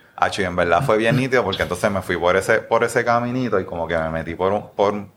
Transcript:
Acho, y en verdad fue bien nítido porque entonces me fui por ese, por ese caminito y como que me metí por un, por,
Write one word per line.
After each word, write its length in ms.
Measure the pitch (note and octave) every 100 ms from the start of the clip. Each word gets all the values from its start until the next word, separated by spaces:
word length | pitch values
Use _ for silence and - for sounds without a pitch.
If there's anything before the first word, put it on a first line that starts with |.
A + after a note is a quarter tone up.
| _ -
Acho, 280 | F#2 G#2
y 20 | F2+
en 100 | F2
verdad 280 | F2 E2+
fue 140 | C3+ G#2+
bien 180 | A2+ A#2+
nítido 260 | C3 B2+
porque 200 | G2 F#2
entonces 260 | D#2+ F2+ G#2+
me 120 | G2
fui 120 | - E2+
por 200 | F2 F#2
ese, 240 | G#2+ A2
por 240 | - A2+
ese 200 | A#2 A#2+
caminito 560 | A#2 A#2+ A#2+ B2+ B2 G2+
y 60 | -
como 220 | E2+ E2
que 100 | E2
me 120 | D#2+
metí 240 | D#2+ D#2+ E2
por 160 | F#2+
un, 180 | G#2 - -
por, 320 | G#2 G#2 G2